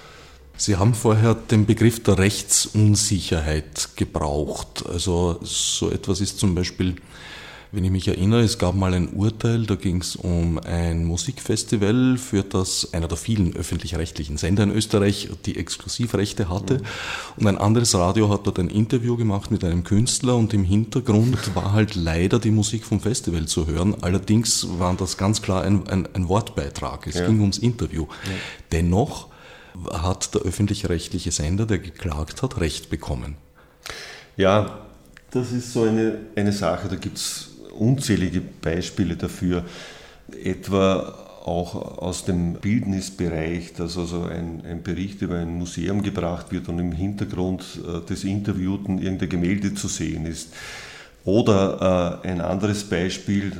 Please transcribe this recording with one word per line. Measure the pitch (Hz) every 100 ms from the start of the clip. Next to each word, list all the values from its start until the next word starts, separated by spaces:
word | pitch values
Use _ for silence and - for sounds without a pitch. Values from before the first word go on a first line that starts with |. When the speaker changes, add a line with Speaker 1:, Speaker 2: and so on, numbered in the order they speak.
| - - - - - -
Speaker 1:
Sie | - 95
haben | 104
vorher | 113 117 107 113
den | 113 - 110 104
Begriff | 107 110 117
der | - 92
Rechtsunsicherheit | 95 - - - - 107 107 104 - 95 - 85 78 76 - - - -
gebraucht. | 101 82 78 73 71 - - - -
Also | 85 92 87 87 85
so | - - - - 90
etwas | 87 - 92
ist | 98 -
zum | 101
Beispiel, | 87 90 - 92 87 - - - - - - -
wenn | 101
ich | 92
mich | 92 101
erinnere, | 87 95 117
es | 113 -
gab | 90
mal | 92 95
ein | 90 85
Urteil, | - 104 110 117 117 107
da |
ging's | 95 98 90 90 -
um | 92 87 85 80
ein | - 85 85 82
Musikfestival, | 82 87 - 131 - 110 - 117 98 120 127 127
für | - 101
das | 95 98 92 - -
einer | 85 82
der | 85
vielen | - 110 87
öffentlich-rechtlichen | - 87 85 78 85 80 - 76 73
Sender | 82 101
in | 101
Österreich | 107 107 107 101 101 - 87
die | - -
Exklusivrechte | 87 - - - 120 101 101 - 98
hatte. | 90 95 131
Speaker 2:
Mhm. | - - - - - -
Speaker 1:
Und | 101
ein | 95
anderes | 101 110 117
Radio | 95 87 101 104
hat | 101 -
dort | 95
ein | 87
Interview | 104 110 127 117 120
gemacht | 113 98 -
mit | 101
einem | 90 87
Künstler | 85 101 120 - 127 123
und | 110
im | 104
Hintergrund | 92 101 110 131 117 104 117 131 -
<laughs> |
war | 90 92
halt | 104 104
leider | 92 82 82 92 120
die | 110
Musik | 107 104 110
vom | - 101
Festival | 104 127 - 85
zu | 78 - 78
hören. | 78 92 -
Allerdings | 87 95 - 107 113 - 87 87
war | 90
das | 90 92 -
ganz | 98 104
klar | - 92
ein, | 90 98 -
ein, | 95 85
ein | - 87
Wortbeitrag. | 98 110 - 71 - - 64 -
Es | 78
Speaker 2:
Ja. | 92
Speaker 1:
ging | 110
ums | 101 95
Interview. | 117 113 76 78 76 -
Speaker 2:
Ja. | 95 92 - - -
Speaker 1:
Dennoch | 82 85 92 143 - - - - - - 92 90
hat | 87 87 95 -
der | -
öffentlich-rechtliche | - 87 104 101 90 85 - 92 87
Sender, | - 76 95 110
der | 92
geklagt | - - 90 73 76 -
hat, | 131 -
Recht | 82 - -
bekommen. | 80 - 69 62 73 - _ - _ - - - - - -
Speaker 2:
Ja, | 95 104 101 - - - - - -
das | 127 120
ist | 123 120
so | 123
eine, | 113 110 113 - -
eine | - 101
Sache, | 101 90 90 98
da | 87
gibt's | 101 - - - - - 50 -
unzählige | 110 135 139 95 90 85
Beispiele | 71 - 80 85 85 - 90 85
dafür. | 90 - 92 87 87 - - - - - - -
Etwa | - 90 - 95 95 92 - - - -
auch | - 87 87 - - -
aus | 90 87
dem | - 87 87
Bildnisbereich, | 85 101 117 98 95 95 - 87 82 80 87 87
dass | - 85 90
also | 85 85
ein, | 85 85 85 80 78
ein | 85
Bericht | 85 87 98 101
über | 92 87
ein | 85 85
Museum | 87 - 85 101
gebracht | 101 98 85 85 -
wird | 90 -
und | 85
im | 90
Hintergrund, | 78 98 101 107 80 92 90 - - -
äh, | 85 82
des | 92
Interviewten | 95 101 104 90 92 98 98 92
irgendein | 95 92 90
Gemälde | 90 87 101 101
zu | - 98
sehen | - 80 80 80
ist. | 80 - - - - - - - -
Oder, | - 101 113 101 98 - 95 90 87 -
äh, | 92
ein | 87
anderes | 82 95 104 101
Beispiel, | - 85 92 90 - 101 98 90